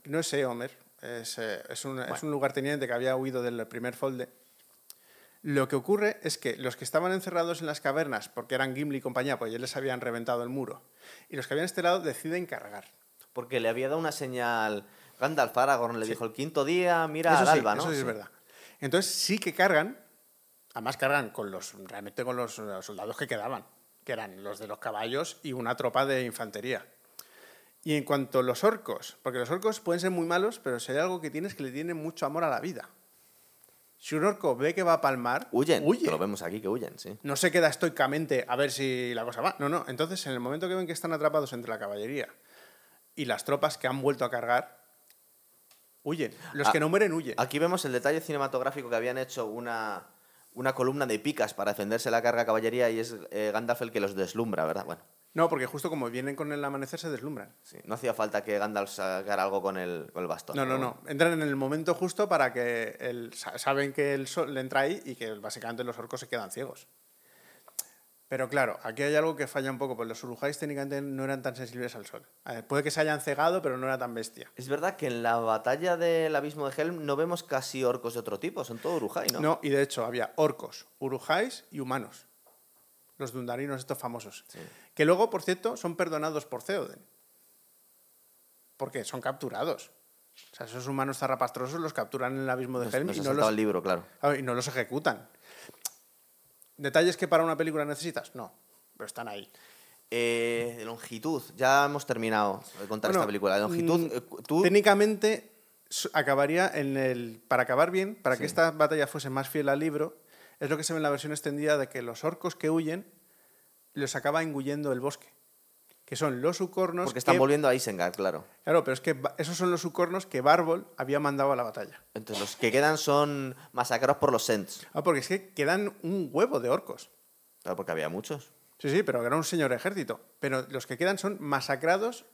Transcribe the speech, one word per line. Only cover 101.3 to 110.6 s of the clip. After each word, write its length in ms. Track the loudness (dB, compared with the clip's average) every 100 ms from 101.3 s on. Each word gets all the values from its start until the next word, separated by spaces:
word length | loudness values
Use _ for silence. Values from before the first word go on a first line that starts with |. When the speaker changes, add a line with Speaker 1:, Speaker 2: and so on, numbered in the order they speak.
| -2 -4 0
Speaker 2:
ya 300 | 6 6 6
hemos 200 | 0 -2
terminado 560 | 0 2 4 4 0 -8 -14
de 60 | -6
contar 240 | -2 2
esta 80 | 2
Speaker 1:
Bueno, 80 | 2
Speaker 2:
película. 300 | 2 2 4
De 60 |
longitud, 360 | 2 2 4 2
Speaker 1:
mm, 180 | 2 -4
Speaker 2:
eh, 40 |
cu-, 220 | -6 -14
tú 200 | 0 4
Speaker 1:
técnicamente, 880 | 6 8 8 6 6 4 2 0 -4 -20 -20 _ _
su-, 180 | -6 0
acabaría 580 | 0 4 4 4 4 2
en 240 | 2 0 2
el, 460 | 2 0 -4 -12 0
para 160 | 2
acabar 260 | 4 4 4
bien, 240 | 4 -2
para 220 | -2 0 2
que 60 |
Speaker 2:
Sí. 20 | 0
Speaker 1:
esta 240 | 4 4
batalla 380 | 6 4 4 0
fuese 200 | -2 -4
más 200 | -4 -2
fiel 200 | 0 2
al 120 | 2
libro, 360 | 2 0 -4 -6 _ -20 -20 -8